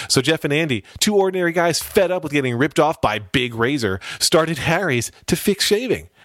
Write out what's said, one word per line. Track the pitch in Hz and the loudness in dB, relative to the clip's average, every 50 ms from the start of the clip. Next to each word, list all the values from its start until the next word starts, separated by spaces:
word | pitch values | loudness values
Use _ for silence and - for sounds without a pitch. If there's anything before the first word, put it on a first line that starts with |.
| - - | -6 0
So | - 139 | 0 2
Jeff | 123 143 160 156 - | 2 2 0 0 0
and | 151 | -2
Andy, | 143 151 165 - 127 104 - - - - | 0 0 0 0 -2 -4 -6 -8 -8 -4
two | - 214 214 | -2 0 2
ordinary | 202 190 190 185 185 180 170 | 2 2 2 0 0 -2 -2
guys | 165 175 170 170 160 - | 0 0 0 0 0 -2
fed | - - - 208 190 170 | -4 -2 0 2 2 2
up | 180 185 175 | 0 -2 -4
with | 147 | -2
getting | 143 147 135 127 120 117 | -2 -2 0 0 0 0
ripped | 139 156 - - | 0 0 2 2
off | 156 151 160 - | 2 2 2 0
by | - 113 104 110 | -2 -2 -2 -4
Big | 107 92 - 131 123 123 117 | -4 -2 -2 -2 -2 -2 -2
Razor, | 110 117 120 147 143 117 98 95 98 - - - - | -2 0 0 0 0 0 -2 -2 -4 -6 -10 -8 -4
started | - - - 180 165 156 170 131 | 0 2 4 4 2 2 -2 -4
Harry's | 113 135 165 175 202 170 131 120 113 - - - _ - | -2 0 0 0 0 0 0 -2 -2 -4 -8 -12 _ -2
to | 180 | -2
fix | 165 - - 196 - - | 0 2 0 0 0 0
shaving. | - 208 208 254 247 160 117 - - _ _ _ | 0 0 0 0 0 -4 -4 -6 -10 _ _ _